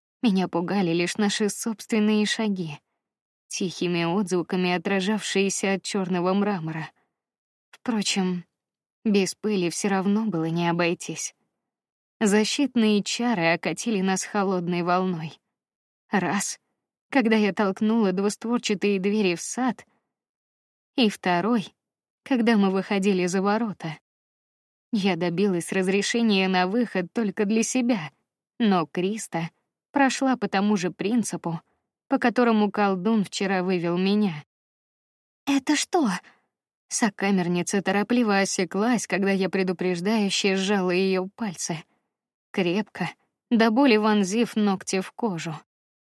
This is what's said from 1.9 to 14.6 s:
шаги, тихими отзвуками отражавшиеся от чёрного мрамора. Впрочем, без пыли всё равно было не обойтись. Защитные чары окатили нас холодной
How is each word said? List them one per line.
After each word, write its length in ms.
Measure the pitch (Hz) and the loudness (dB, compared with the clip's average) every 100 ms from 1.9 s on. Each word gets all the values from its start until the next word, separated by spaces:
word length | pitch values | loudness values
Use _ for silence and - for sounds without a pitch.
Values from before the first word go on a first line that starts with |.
| 220 208 214 208 | 0 2 2 0
шаги, 540 | - 220 190 160 147 _ _ _ _ _ _ _ | -2 -2 -4 -6 -10 _ _ _ _ _ _ _
тихими 580 | - 190 - 175 175 170 | -6 -6 -4 -2 0 0
отзвуками 680 | 185 185 180 160 185 180 | 0 0 -2 0 0 0
отражавшиеся 1000 | 180 196 196 185 214 - 196 196 - 202 | 0 0 -2 0 -2 -2 0 0 0 -2
от 100 | 190 | -2
чёрного 500 | - 202 180 180 180 | -2 -4 -2 0 0
мрамора. 560 | 196 202 190 160 156 151 - _ _ _ _ _ _ _ | 2 0 -2 -6 -8 -10 -16 _ _ _ _ _ _ _
Впрочем, 760 | - - 226 196 196 185 180 - _ _ _ _ _ 226 | -12 -4 -2 -2 0 0 -2 -8 _ _ _ _ _ 0
без 300 | 202 185 - | 2 0 -2
пыли 340 | 214 202 170 | -4 0 0
всё 200 | - 208 | -2 -2
равно 360 | 196 190 208 220 | 0 2 0 0
было 200 | 170 160 | -2 -2
не 220 | 165 170 | 0 0
обойтись. 680 | 170 170 175 - 160 - - _ _ _ _ _ _ _ - | 0 0 -2 -6 -10 -10 -12 _ _ _ _ _ _ _ -2
Защитные 840 | 214 208 214 - 269 240 214 208 | 2 2 2 0 0 2 2 2
чары 500 | 196 - 240 208 165 | 0 -2 -2 0 2
окатили 480 | 170 180 165 240 208 | 0 -2 -6 -4 -2
нас 220 | 190 185 | 0 -2
холодной 580 | - 208 196 185 | -2 -2 0 -2